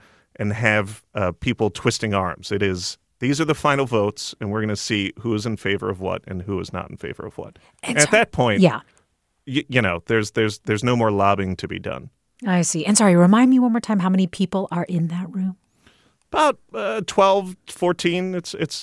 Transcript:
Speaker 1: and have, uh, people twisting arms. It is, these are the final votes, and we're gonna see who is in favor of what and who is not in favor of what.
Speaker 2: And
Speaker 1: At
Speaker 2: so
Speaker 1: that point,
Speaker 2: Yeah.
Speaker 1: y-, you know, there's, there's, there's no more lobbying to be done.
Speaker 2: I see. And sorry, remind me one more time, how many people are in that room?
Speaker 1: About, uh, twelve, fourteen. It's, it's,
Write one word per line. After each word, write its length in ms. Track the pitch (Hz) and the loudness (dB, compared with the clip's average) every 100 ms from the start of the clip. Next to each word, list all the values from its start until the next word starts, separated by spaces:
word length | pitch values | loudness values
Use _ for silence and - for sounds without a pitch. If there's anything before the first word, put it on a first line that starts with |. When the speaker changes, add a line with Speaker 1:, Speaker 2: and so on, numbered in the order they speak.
| _ _ _ - | _ _ _ -6
Speaker 1:
and 160 | 104 | -4
have, 520 | 107 117 107 98 107 _ | 0 2 2 0 -8 _
uh, 160 | - 92 | -4 -4
people 400 | 82 - 117 107 | -2 -4 0 -2
twisting 420 | - 123 - 110 | 0 -2 -2 -2
arms. 380 | 98 92 - - | -2 -2 -6 -6
It 140 | 101 | -2
is, 340 | 101 92 90 - _ - | 0 -2 -6 -12 _ -6
these 200 | 123 143 | -2 0
are 40 | |
the 100 | 156 | 0
final 320 | 151 147 139 131 | 0 0 0 0
votes, 480 | 117 104 - - - | 0 0 -2 -10 -8
and 100 | 107 | -6
we're 100 | 104 | -4
gonna 140 | 107 | -2
see 380 | 104 - 104 98 - | -4 -2 -2 -2 -4
who 120 | 113 | -4
is 120 | 107 110 | -2 -2
in 100 | 107 | -4
favor 320 | 98 98 98 | -2 -2 -4
of 120 | 92 | -6
what 220 | 92 92 - | -6 -6 -8
and 160 | 92 | -10
who 160 | 92 95 | -6 -6
is 140 | 87 | -6
not 180 | 92 - | -10 -12
in 60 | - | -12
favor 280 | - - | -12 -12
of 140 | - - | -14 -14
what. 220 | - - _ _ | -16 -18 _ _
Speaker 2:
And 120 | - 147 | -4 2
Speaker 1:
At 60 | |
Speaker 2:
so 80 | 147 | 4
Speaker 1:
that 220 | 214 233 | 4 2
point, 280 | - 123 107 | 0 2 4
Speaker 2:
Yeah. 200 | 180 113 - _ _ _ _ _ - | 4 2 -10 _ _ _ _ _ -6
Speaker 1:
y-, 180 | 131 - | -6 -2
you 120 | 127 | 0
know, 220 | 104 85 - | 0 0 0
there's, 260 | 113 107 | 0 0
there's, 260 | - 107 104 | 0 -2 -2
there's 180 | - 107 | -4 -2
no 140 | 120 123 | 0 2
more 160 | 113 | 2
lobbying 420 | 101 98 101 95 90 | 4 2 2 0 -4
to 120 | - | -8
be 100 | 92 | -8
done. 320 | - 64 - _ _ _ | -8 -10 -12 _ _ _
Speaker 2:
I 180 | 214 180 | -2 0
see. 220 | 165 165 | 0 -2
And 140 | 156 214 | 0 4
sorry, 160 | 214 | 6
remind 380 | 175 180 214 254 | 6 6 6 6
me 80 | 262 | 6
one 120 | 247 | 4
more 80 | 233 | 0
time, 200 | - 208 | 0 0
how 100 | 185 | 2
many 160 | 190 185 | 2 0
people 400 | - 185 196 196 | -2 -2 -2 -4
are 120 | 175 | -4
in 220 | - 180 165 | -2 -2 -2
that 240 | 170 185 | -4 -8
room? 240 | 196 185 185 _ _ _ _ _ _ _ | -6 -6 -6 _ _ _ _ _ _ _
Speaker 1:
About, 260 | - 302 - _ | 2 2 0 _
uh, 280 | - 202 220 196 | -6 -4 -4 -2
twelve, 500 | - 196 196 185 185 - | 4 6 4 0 -10 -16
fourteen. 680 | - 175 175 175 175 185 | -2 0 2 0 0 -2
It's, 180 | 180 170 | -4 -6
it's, 280 | - 160 - | -6 -6 -6